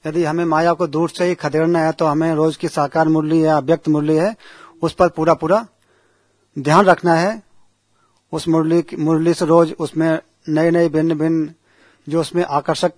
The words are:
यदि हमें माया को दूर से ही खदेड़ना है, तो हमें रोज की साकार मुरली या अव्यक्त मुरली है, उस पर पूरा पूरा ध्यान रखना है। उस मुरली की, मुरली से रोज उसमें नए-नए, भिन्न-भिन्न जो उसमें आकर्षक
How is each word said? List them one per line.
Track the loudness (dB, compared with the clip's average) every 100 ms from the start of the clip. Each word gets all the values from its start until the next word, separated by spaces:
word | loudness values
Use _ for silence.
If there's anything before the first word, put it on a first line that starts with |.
| -4
यदि | -2
हमें | -2 0 0
माया | 2 2
को | 0 -2
दूर | -2 -4
से | -2 -4
ही | -2
खदेड़ना | -2 0 0 0
है, | 0
तो | 0 0
हमें | 0 0 0
रोज | -2 -2
की | -6
साकार | -2 -2 0 2
मुरली | 2 2 0 2
या | 0
अव्यक्त | 0 -2 0
मुरली | -2 0 0
है, | -2 -6 -20 -20 -20 -6
उस | -6
पर | 0 0
पूरा | 2 0
पूरा | 0 2 -2 -2 _ _ _ _ _ _ _ _ -8
ध्यान | 2 4 4
रखना | 4 2
है। | 2 0 -4 _ _ _ _ _ _ _ _ _
उस | -10 -2
मुरली | 0 2 0
की, | -2 -4
मुरली | -2 0 0
से | -2 2
रोज | 4 4 -2
उसमें | -6 -2 -2 -2 _ _ -4
नए-नए, | 0 2 2 0
भिन्न-भिन्न | 0 -2 -2 -2 -2 -4 -10 _ _ _ _ -6
जो | -4
उसमें | -2 -4
आकर्षक | -2 -2 -2 -2 -2